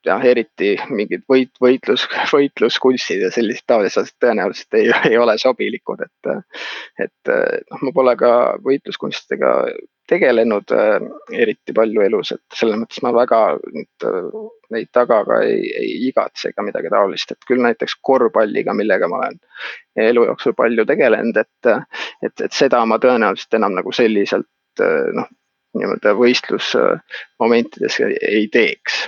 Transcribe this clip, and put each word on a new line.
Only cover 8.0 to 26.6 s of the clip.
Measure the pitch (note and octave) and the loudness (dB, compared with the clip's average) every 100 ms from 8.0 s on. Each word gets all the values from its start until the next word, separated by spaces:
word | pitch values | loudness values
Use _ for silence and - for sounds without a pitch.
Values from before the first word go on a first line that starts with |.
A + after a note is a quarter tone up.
| B2+ A#2 | 2 2
ka | B2 A#2+ B2 - | 2 4 2 -2
võitluskunstidega | B2+ C3+ - - - - - - C2+ B1+ B1+ - - _ - | -2 -2 -4 -10 -10 -10 -10 -2 0 0 -2 -6 -16 _ -4
tegelenud, | F3 D#3+ A#2 A#2 G#2 G2 | 0 2 4 2 0 0
äh, | A#2+ G#2+ G#2 - - - | 0 2 0 -4 -14 -12
eriti | - A#2 - - - | -2 -2 -2 -4 0
palju | A2+ - | 0 2
elus, | G2 G2+ F2 | 2 0 -4
et | - _ - | -10 _ -4
selles | A2+ G#2+ | -2 -2
mõttes | A2+ - | -6 -6
ma | B2+ | -2
väga | A#2+ B2 A2+ G#2 C#2 | 0 2 2 2 0
nüüd, | - - - _ | -6 -14 -14 _
äh, | - F#2 F2+ A3 G#3+ - _ | -4 -4 -6 -12 -14 -18 _
neid | A2+ - | -8 -2
taga | - B2 A2+ | 0 2 2
ka | - - | 2 2
ei, | G#2+ A#2 - | 2 0 -2
ei | - A1+ - | -4 -6 -4
igatse | C3 - - - - | -2 -2 -4 -6 -8
ega | - | -6
midagi | G#2 - E2 | -6 -6 -2
taolist, | G#2+ G2+ F2 - | 0 0 -2 -10
et | - | -12
küll | - B2+ | -2 0
näiteks | A#2+ A2+ - - | 2 0 -6 -6
korvpalliga, | - C3 A#2 A2 G#2+ G#2 - | 0 2 4 2 0 0 -2
millega | G2+ G#2+ F#2+ F2 | -2 0 0 0
ma | F2 | -2
olen | - D#3+ _ - - - _ - | -6 -8 _ -16 -16 -16 _ 0
elu | A2 A#2+ | 2 4
jooksul | A#2 - - A2 | 2 0 -2 0
palju | A#2+ A#2 A2+ | 0 2 0
tegelenud, | - B2 A2 A2+ G#2+ | 2 2 2 0 -2
et, | A2 _ B2 A2 - - - - | -2 _ 0 0 -2 -14 -14 -8
et, | - - | -10 -6
et | - - | -6 0
seda | C3+ B2 | 2 4
ma | A2+ A2 | 2 4
tõenäoliselt | B2+ B2 G#2+ G2 - A2+ | 4 4 2 -2 -2 -2
enam | G2 F2+ | 0 -2
nagu | F#2 | -4
selliselt, | - A#2 G#2+ G2+ G2+ - _ _ - | 0 2 2 0 -2 -4 _ _ -2
äh, | F#2+ D#2+ - | 0 2 0
noh, | - - _ _ _ _ | -4 -8 _ _ _ _
nii-öelda | - G2 - G#2 G#2 | -6 -4 -2 0 4
võistlus, | B2 B2 - G2+ | 4 2 -2 -6